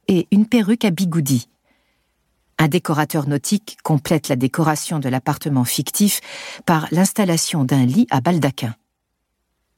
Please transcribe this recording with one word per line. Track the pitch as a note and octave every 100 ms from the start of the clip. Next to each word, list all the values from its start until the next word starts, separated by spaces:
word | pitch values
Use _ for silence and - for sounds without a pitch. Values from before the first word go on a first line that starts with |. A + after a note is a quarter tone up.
| -
et | F#3 -
une | G3+
perruque | A3 A#3+ G3 A#3+
à | G#3+
bigoudis. | D#3+ F#3 E3 C3 B2+ - _ _ _ _ _ _ _ _ _ _ -
Un | D#3
décorateur | E3+ - D3 D3+ D#3+ C#3
nautique | C#3+ - G#3 - -
complète | - D3+ - D#3+ -
la | C3
décoration | C3 - D#3+ D3+ - D#3+
de | C3+
l'appartement | B2+ D3+ C#3+ D#3 C3+
fictif | A#2+ - - - G#3 - - - - - -
par | D#3+ D3+
l'installation | E3 F#3+ - F#3+ E3 - E3
d'un | B2+ C#3 B2
lit | D#3 B3
à | C3+
baldaquin. | C#3+ F3 C#3 - A#2 - _ _ _ _ _ _ _ _ _